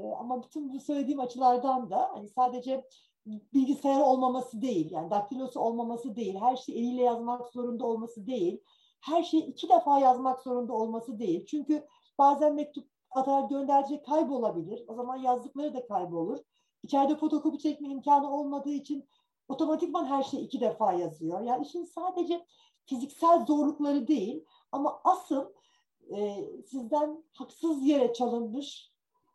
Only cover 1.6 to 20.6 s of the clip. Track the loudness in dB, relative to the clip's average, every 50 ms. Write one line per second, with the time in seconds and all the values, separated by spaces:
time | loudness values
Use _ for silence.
1.6 | 2 0 0 0 -2 -2 -2 -2 -2 -2 -4 -8 -12 -10 -2 0 0 0 0 -2
2.6 | -6 -4 -4 -4 -6 -10 _ _ _ _ _ _ -14 -14 -12 -14 -10 _ 2 2
3.6 | 4 4 2 0 2 2 4 6 6 6 6 6 4 2 0 0 -6 -6 -8 -4
4.6 | -2 -2 0 0 -2 -2 -4 -6 -4 0 0 0 0 -2 -6 -8 -8 -8 -4 -2
5.6 | -2 0 0 -2 -4 -4 -6 -6 -8 -8 -6 -6 -4 -4 -4 0 2 2 2 2
6.6 | -2 -8 -4 -2 -2 -2 0 4 4 4 2 2 -2 -4 -4 -6 -6 -10 -8 -6
7.6 | -6 -4 -4 -4 -2 -2 -2 -4 -6 -8 -12 -12 -8 -6 -4 -2 -2 -2 -2 -4
8.6 | _ _ _ _ _ _ _ _ -6 0 0 0 2 2 2 0 0 0 -8 -8
9.6 | 2 4 4 6 6 6 4 6 8 6 6 4 2 -2 -2 -2 -4 -4 -4 -4
10.6 | -4 -2 -2 -2 -2 -2 -4 -6 -8 -8 -10 -6 -2 -2 -2 -2 -2 -4 -6 -6
11.6 | -2 0 -2 -2 -2 -10 _ _ _ _ _ 6 6 6 6 6 4 2 2 2
12.6 | -4 -6 -8 -16 -16 _ _ _ _ _ -2 -2 2 2 2 2 2 0 -2 -2
13.6 | 0 4 4 4 4 2 -4 -6 -4 0 2 2 2 2 0 0 0 0 -2 -2
14.6 | -6 -6 -8 -12 -12 -12 -8 -8 -6 -6 -6 -4 0 0 0 0 -2 -8 -8 -6
15.6 | -6 -4 -4 -6 -8 -4 -4 -4 -4 -2 -4 -4 -2 -2 -4 -6 -8 _ _ _
16.6 | _ _ _ _ -8 0 2 2 4 4 2 0 0 0 0 0 -2 -2 -4 -2
17.6 | -4 -4 -4 -4 -8 -10 -10 -6 2 4 4 4 4 2 -2 -4 -4 -4 -4 -4
18.6 | -4 -4 -4 -6 -4 -6 -8 -8 -8 _ _ _ _ _ _ _ _ -10 -4 -2
19.6 | 0 0 0 0 0 -2 -2 -2 -2 0 0 0 -2 -2 -4 -6 -6 -4 -4 0